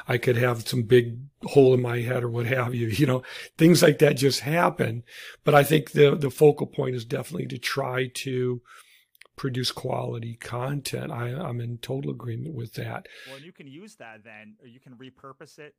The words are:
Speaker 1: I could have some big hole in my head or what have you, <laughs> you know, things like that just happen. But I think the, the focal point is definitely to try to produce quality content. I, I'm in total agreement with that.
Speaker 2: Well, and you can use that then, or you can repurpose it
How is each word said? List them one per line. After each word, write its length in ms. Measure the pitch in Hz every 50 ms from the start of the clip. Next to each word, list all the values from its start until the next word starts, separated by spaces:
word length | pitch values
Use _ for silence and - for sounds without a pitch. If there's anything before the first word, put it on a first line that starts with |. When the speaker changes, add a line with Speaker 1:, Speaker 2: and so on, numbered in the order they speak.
| -
Speaker 1:
I 100 | - 123
could 200 | 120 - 135 120
have 320 | 117 123 123 120 117 113 -
some 160 | - 127 117
big 340 | 104 123 123 120 120 117 120 135 143 _ _ -
hole 280 | - - 143 135 127 131
in 80 | 127
my 160 | 123 120 120 123
head 240 | 117 120 127 123
or 80 | 120 120
what 160 | 117 120 120
have 300 | - 135 127 120 120 127
you, 100 | 120 117
<laughs> 140 | 113 107 139
you 60 | 147
know, 180 | 135 127 131 - - - - - - _ -
things 240 | 165 165 175 -
like 160 | 175 165 147 -
that 140 | 156 147
just 260 | 147 123 135 139 123 -
happen. 600 | 113 135 156 170 226 - - - 120 117 113 120 - - - - - - - -
But 140 | - - 147
I 80 | 143 139
think 260 | - 160 151 139 -
the, 240 | - 147 147 143 151
the 160 | 175 143 135
focal 380 | - - 156 147 143 - 143 -
point 260 | - - 139 131 127
is 100 | 123 113
definitely 440 | 117 139 135 123 - 156 175 135 127
to 100 | 131 123
try 480 | - - - 139 135 131 127 127 131 127 -
to 480 | - - 139 127 127 123 123 123 123 - - - - - _ _ _ _ _ _ - - _ _
produce 360 | - - 139 123 131 123 -
quality 640 | - - - 131 131 123 123 123 123 117 117 117 117
content. 720 | - - - - 123 123 135 147 143 131 - - 123 127 139
I, 200 | - 120 120 120
I'm 300 | 123 - - 143 120 120
in 180 | 117 117 120 117
total 340 | - - 131 135 143 147
agreement 420 | 139 123 120 120 113 120 127 156 160
with 200 | 120 117 110 -
that. 340 | - 120 113 117 117 - - - - -
Speaker 2:
Well, 80 | - 135
and 100 | 139 143
you 60 | 175
can 160 | 180 - 170
use 300 | 139 131 156 202 220 -
that 260 | - 123 113 110 110
then, 320 | 101 113 107 107 107 107 107 107
or 80 | - 127
you 100 | 117 131
can 140 | _ 143
repurpose 640 | 123 113 131 131 127 _ - 139 139 - 160 135 _ -
it 160 | 147 147 _